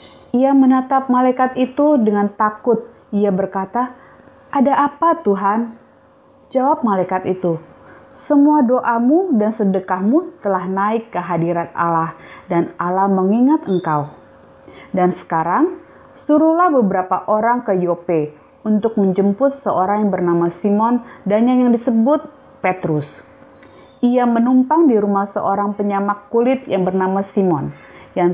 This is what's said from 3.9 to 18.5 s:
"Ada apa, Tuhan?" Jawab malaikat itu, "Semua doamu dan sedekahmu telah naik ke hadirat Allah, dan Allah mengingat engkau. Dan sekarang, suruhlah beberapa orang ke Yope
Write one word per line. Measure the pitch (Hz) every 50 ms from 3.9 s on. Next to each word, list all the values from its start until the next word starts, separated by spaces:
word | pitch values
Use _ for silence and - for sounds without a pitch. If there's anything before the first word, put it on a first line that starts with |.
| 254 - - - - - - - - - - - -
"Ada | 285 240 277 269 - 285 285 -
apa, | - 330 339 330 330 -
Tuhan?" | 202 196 190 202 196 214 233 240 226 - - - _ _ _ _ _ _ _ _ _ _ _ _ - -
Jawab | 262 254 277 311 302
malaikat | 247 214 196 185 180 185 185 185 185
itu, | - 185 185 - 175 160 160 - - - - - - - - - - -
"Semua | - - - 294 285 285 302 302 302 247
doamu | 226 254 247 - 226 233 233 240 247 302 359 392 370 277
dan | 208 208 220
sedekahmu | 220 - 208 190 185 185 185 - 185 190 190 214 262 339 359 - - -
telah | - 202 190 180 180
naik | 190 185 190 202 214 226 226 226 -
ke | - 175
hadirat | 170 175 175 165 165 170 170 170 165 170 -
Allah, | - 170 170 165 165 160 160 - - - - - - -
dan | 185 180 170 165 - - -
Allah | 180 180 180 190 196 196
mengingat | 190 185 185 190 208 240 247 277 311 311 -
engkau. | - 190 175 - 165 151 147 143 147 - - - - - - - - - - - - - - - - -
Dan | 185 180 180
sekarang, | 180 - - - 170 165 160 170 185 240 311 392 381 - - - - - - - -
suruhlah | - - - 294 302 320 320 320 339 359 359
beberapa | 294 254 220 185 190 185 180 - 190 - -
orang | - 214 214 214 233 240 247 240
ke | 220 190
Yope | 185 175 170 170 170 - - 170 156 147 147 - - - _